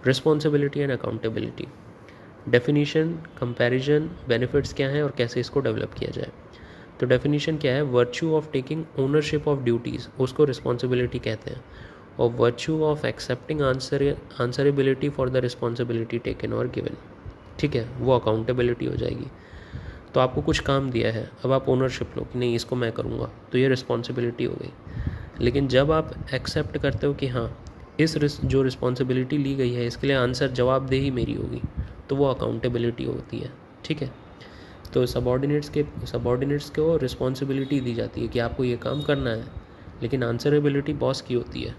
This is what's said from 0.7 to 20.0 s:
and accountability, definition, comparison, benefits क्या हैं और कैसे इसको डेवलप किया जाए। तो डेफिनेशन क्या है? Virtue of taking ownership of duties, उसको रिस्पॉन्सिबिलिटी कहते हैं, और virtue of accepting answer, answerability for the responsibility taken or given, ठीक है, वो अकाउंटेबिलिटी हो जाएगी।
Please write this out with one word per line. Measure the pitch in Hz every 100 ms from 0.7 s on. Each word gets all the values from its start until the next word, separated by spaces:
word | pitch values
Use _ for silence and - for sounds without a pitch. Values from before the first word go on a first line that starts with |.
| 143
and | 139 120
accountability, | 113 110 113 104 113 120 - - - - - - - - -
definition, | 120 135 147 147 160 160 165 - -
comparison, | 120 120 120 127 135 151 160 - -
benefits | 117 123 143 135
क्या | - 135
हैं | 143
और | 147
कैसे | - 117 127
इसको | 120 143
डेवलप | 123 110 -
किया | - -
जाए। | - - - - - - - - -
तो | 123
डेफिनेशन | 127 143 147 156 156
क्या | 135 131
है? |
Virtue | 147 123 123 - 165 156
of | 151 135
taking | 127 156 156 -
ownership | 135 151 151 151 151
of | 139 120
duties, | 117 123 123 - -
उसको | 127 -
रिस्पॉन्सिबिलिटी | 147 123 131 123 127 123 123 123
कहते | 110 110 -
हैं, | 127 - - - - - -
और | 120
virtue | 120 120 120 - 156
of | 156 147 120
accepting | - - 123 - 156 139
answer, | 131 - 139 143 135 - -
answerability | 123 123 139 143 135 131 147 147
for | 127
the | 127 123
responsibility | - 120 120 120 117 113 120 113
taken | 113 113
or | 113 123
given, | 127 - - - - - - - -
ठीक | 147 131
है, | 117 131
वो | 120 123
अकाउंटेबिलिटी | 110 110 113 127 123 120 127
हो | -
जाएगी। | - - - - - - - - - -